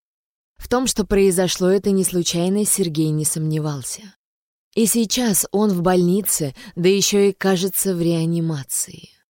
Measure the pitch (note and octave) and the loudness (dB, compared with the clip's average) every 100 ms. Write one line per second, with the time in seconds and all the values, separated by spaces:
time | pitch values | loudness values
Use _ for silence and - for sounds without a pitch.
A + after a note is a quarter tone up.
0 | _ _ _ _ _ - - B3 C4 - | _ _ _ _ _ -18 -4 -2 0 -2
1 | G3+ G3+ G3 F3 F3+ - F3+ F#3+ G3 G3 | 0 4 4 4 0 0 2 2 2 0
2 | F#3 F3+ E3+ E3+ F3 G3+ G#3 - F#3 D3+ | 0 -2 -2 -2 0 0 0 -2 -2 -2
3 | D#3 D3+ D3+ - D#3 D#3 D3+ C#3+ B2+ - | -2 0 -2 -2 -2 -2 -4 -6 -8 -12
4 | G#3+ - _ _ _ _ _ - A3+ A#3 | -16 -20 _ _ _ _ _ 0 0 2
5 | A3+ - B3 F#3+ - G3 G#3+ F#3 E3+ F3+ | 0 0 0 0 0 0 0 2 2 4
6 | F3 F#3+ - - D3 - - - F3 G3 | 4 2 0 -4 -4 -8 -14 0 2 4
7 | F#3 G3+ G3+ F#3+ F#3+ F#3 F#3+ - G3 F3+ | 2 2 2 2 0 0 0 -2 -2 0
8 | E3+ E3+ E3 E3+ E3 D3+ C3+ - - E3+ | 0 0 0 0 -2 -4 -6 -8 -8 -12
9 | - _ _ | -20 _ _